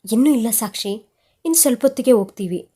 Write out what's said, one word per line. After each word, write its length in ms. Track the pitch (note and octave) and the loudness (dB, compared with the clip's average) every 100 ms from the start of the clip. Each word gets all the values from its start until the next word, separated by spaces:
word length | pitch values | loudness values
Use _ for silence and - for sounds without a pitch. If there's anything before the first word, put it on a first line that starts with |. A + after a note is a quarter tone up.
| - | -2
"ಇನ್ನೂ 180 | A3 C#4+ | 2 4
ಇಲ್ಲ 200 | C4+ A3+ | 2 0
ಸಾಕ್ಷಿ, 420 | G#3+ G#3 - G3+ G#3 _ _ _ _ | -2 -4 -8 -8 -8 _ _ _ _
ಇನ್ನು 100 | E4 | -2
ಸ್ವಲ್ಪೊತ್ತಿಗೆ 580 | D#4+ C#4+ A#3+ C4+ C4+ C4 | 2 2 2 0 0 2
ಹೋಗ್ತೀವಿ." 560 | A#3 G3 - F#3 F3 - | 2 2 -8 -8 -8 -10